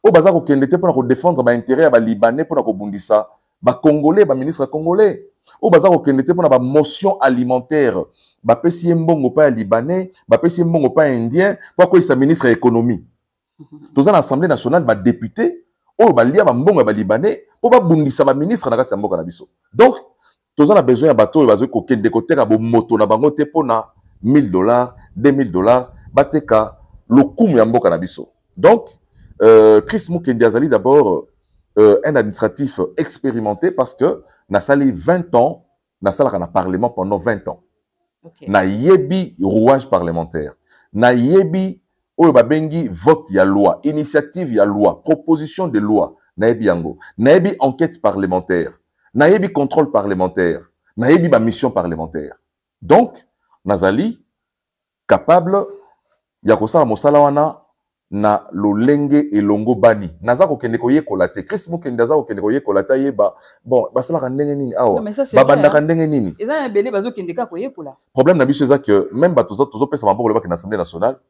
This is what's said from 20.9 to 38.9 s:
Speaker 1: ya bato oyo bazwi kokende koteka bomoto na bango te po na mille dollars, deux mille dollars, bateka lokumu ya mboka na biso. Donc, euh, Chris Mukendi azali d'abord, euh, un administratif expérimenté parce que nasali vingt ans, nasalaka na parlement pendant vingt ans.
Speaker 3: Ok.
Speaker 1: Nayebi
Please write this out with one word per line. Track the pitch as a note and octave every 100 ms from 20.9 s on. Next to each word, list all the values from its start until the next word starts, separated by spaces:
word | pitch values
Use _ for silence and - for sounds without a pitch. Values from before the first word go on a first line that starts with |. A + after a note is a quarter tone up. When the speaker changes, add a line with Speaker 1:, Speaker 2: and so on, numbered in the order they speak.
| A#2+ D3+
Speaker 1:
ya |
bato | A#2+ G#2 D#3
oyo | D3
bazwi | G#2 B2+
kokende | - - A#2+ G#2+
koteka | A2+ A2+ D3
bomoto | A2 A2+ A2+ A#2 A2+ A2+
na | G#2
bango | A2 D3
te | D3
po | D3 D#3+
na | C3+ A2+ - _ _ _
mille | G#2+ D3 A#2+
dollars, | F2+ G2+ A#2+ B2 - _ -
deux | C#3
mille | C#3+ A#2
dollars, | F2 G2+ B2+ B2 - -
bateka | C#3 C#3 D3+ D3 A2 G#2+ - _ - _
lokumu | - C#3+ - A3+ C3
ya |
mboka | A2 A#2+ F#2
na | E2
biso. | F2 - - _ _ -
Donc, | F#3 A3+ - _ _ _ _ _
euh, | A2 A2 A2 G#2+
Chris | - A3 -
Mukendi | E3+ C3 A#2
azali | A2+ A2 D3
d'abord, | A2+ G#2 C#3+ A2+ E2+ - _ _ _ _ -
euh, | G#2+ G2+
un | D3+ C#3
administratif | G#2+ F#2+ G#2+ - C#3 - F2+ -
expérimenté | - - C#3 A#2 G#2+ G2+ F3
parce | - B2
que | - C#3+ - _ _ _
nasali | G2 - C#3+ C3+
vingt | F#2 F2 F3+ E3+
ans, | A#2+ B2 - _ _ _ _
nasalaka | G2 F#2+ C3+ G2
na | E2+
parlement | F#2+ F#2 F#2 A#2
pendant | - F#2+ G2+
vingt | A2 G#2 F2+
ans. | - _ _ _ _ _ _
Speaker 3:
Ok. | - _ -
Speaker 1:
Nayebi | - F#2+ G#2 G#3